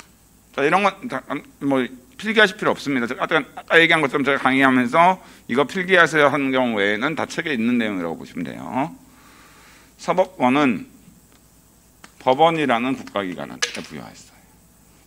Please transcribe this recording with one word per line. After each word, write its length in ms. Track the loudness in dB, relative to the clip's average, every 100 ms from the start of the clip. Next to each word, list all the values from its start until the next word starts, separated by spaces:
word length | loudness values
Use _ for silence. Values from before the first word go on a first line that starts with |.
| -20 _ _ _ _ -2
자, 80 |
이런 200 | 0 2
건 240 | 2 -2 -8
다, 140 | -10 -8 -10 -10 -8
뭐 260 | -2 0 -2 -6 -20 -10
필기하실 400 | -2 2 2 2
필요 140 | -2
없습니다. 360 | -2 -2 -2 -4
제가 160 | -4
아까, 200 | -2 -2 -2 -10
아까 240 | 0 4
얘기한 220 | 4 4
것처럼 240 | 0 0 0
제가 120 | 0
강의하면서 840 | 2 4 4 2 2 4 4 2 -6 -20 -4
이거 160 | -2
필기하세요 640 | -2 -4 0 4 4 4 4
하는 240 | 2 0
경우 260 | 0 0 0
외에는 380 | 0 0 -2 -4
다 100 | -6
책에 280 | -6 -4
있는 240 | -2 0 0
내용이라고 400 | -2 -4 -6 -8
보시면 260 | -12 -12
돼요. 520 | -10 -12 -10 -6 -8 -10 -20 -20 -20 -20 -20 -20 -20 -20 -20 _
사법권은 880 | -2 0 0 0 0 2 2 0 -6 -20 -20 -20 _ _ _ _ _ _ _ _ -20 -4
법원이라는 760 | 0 4 4 4 0 0 -2 -6
국가기관한테 840 | -6 -6 -6 -8 -12 -8 -10 -10
부여했어요. 560 | -12 -14 -16 -18 -20 _ _ _ _ _ _ _